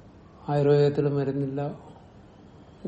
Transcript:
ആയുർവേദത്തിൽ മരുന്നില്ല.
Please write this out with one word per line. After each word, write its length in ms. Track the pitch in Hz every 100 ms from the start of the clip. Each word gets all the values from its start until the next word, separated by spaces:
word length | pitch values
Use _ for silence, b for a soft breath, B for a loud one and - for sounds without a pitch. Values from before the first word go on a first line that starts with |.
| - - - - -
ആയുർവേദത്തിൽ 600 | 147 143 147 143 147 143
മരുന്നില്ല. 520 | 143 139 139 135 139 143 - - - - - - - - - - -